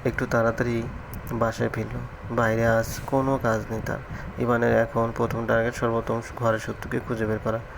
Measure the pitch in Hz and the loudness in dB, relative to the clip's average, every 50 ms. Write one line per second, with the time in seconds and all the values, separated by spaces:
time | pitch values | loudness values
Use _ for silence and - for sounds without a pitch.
0 | - 120 117 - 131 120 - 120 113 113 113 - 123 120 120 117 117 127 - - | -2 -2 0 0 0 2 2 4 4 2 2 0 0 0 0 -2 -2 -4 -8 -10
1 | - - - - - - - 117 117 113 110 - 120 113 - 120 110 113 120 123 | -10 -10 -10 -10 -8 -6 -2 0 0 0 0 0 -2 -2 -2 -2 -4 -4 -6 -6
2 | 120 - - - - - 120 117 120 110 110 113 113 113 113 113 113 - - - | -8 -8 -10 -12 -10 -4 0 2 2 4 4 4 4 6 6 4 4 0 -4 -6
3 | - - - 135 131 135 135 131 - 117 113 110 107 - 113 110 - - 107 127 | -4 0 2 2 2 2 2 2 2 2 2 2 0 -2 -4 -4 -2 -4 -4 -4
4 | 131 - - - - - - - 123 117 120 117 120 117 117 113 117 113 - 117 | -6 -8 -8 -8 -8 -8 -4 -2 2 2 4 4 4 4 6 4 4 4 2 0
5 | 113 117 117 - 120 113 - 113 117 110 117 113 113 120 120 - - 120 113 117 | 0 0 2 0 0 0 0 0 0 2 2 2 2 0 0 0 0 0 0 0
6 | 113 - 117 117 117 - - - 120 113 110 110 - - 104 - - - 123 127 | 0 0 -2 -4 -4 -6 -6 0 2 2 2 2 -2 -6 -8 -8 -6 -4 -4 -4
7 | - - 127 113 113 107 110 107 - 113 110 113 117 - - | -2 -2 -2 -2 0 0 0 0 0 -2 -2 -2 -4 -8 -12